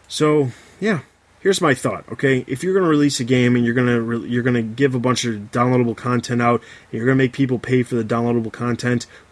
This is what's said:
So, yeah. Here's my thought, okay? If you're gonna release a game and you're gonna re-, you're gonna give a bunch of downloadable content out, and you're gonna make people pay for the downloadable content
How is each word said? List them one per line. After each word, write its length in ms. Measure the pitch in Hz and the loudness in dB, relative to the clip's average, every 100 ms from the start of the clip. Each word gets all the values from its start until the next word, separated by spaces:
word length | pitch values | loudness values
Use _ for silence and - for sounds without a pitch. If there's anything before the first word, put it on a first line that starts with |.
| - | -10
So, 440 | - 151 151 127 - - - | -2 0 2 0 -6 -18 -6
yeah. 220 | 214 160 - _ _ _ | -4 -4 -6 _ _ _
Here's 200 | 190 190 | -2 2
my 120 | 160 | 2
thought, 300 | 127 127 92 - | 0 -2 -6 -10
okay? 320 | 117 135 127 - | -4 0 0 -2
If 160 | 131 180 | -6 -2
you're 80 | |
gonna 160 | 190 170 | 0 2
release 320 | 147 147 - | 4 2 0
a 20 | |
game 320 | 117 127 123 123 | 0 2 4 2
and 80 | |
you're 100 | 117 | 2
gonna 280 | 123 123 120 | 2 2 0
re-, 260 | 113 113 85 | -2 -4 -4
you're 160 | 120 | -2
gonna 180 | 127 120 | 0 0
give 320 | 113 120 139 | -2 0 0
a 60 | 127 | 2
bunch 240 | 127 117 | 0 0
of 120 | 120 104 104 | -2 -6 -4
downloadable 440 | 123 123 127 117 107 | 0 2 2 2 -2
content 460 | 123 123 - 120 | -2 -2 0 0
out, 180 | 120 117 | 2 0
and 380 | - - - 113 | -4 -20 -12 -2
you're 80 | 123 | 2
gonna 100 | 131 | 2
make 160 | 127 | 2
people 260 | - 131 120 | 0 0 -2
pay 240 | - 127 | 0 0
for 140 | 120 117 | 0 -2
the 80 | |
downloadable 480 | 107 117 120 120 113 | -2 0 0 0 -2
content 540 | - 120 113 123 120 - - - | -6 -4 -4 -2 -4 -6 -20 -14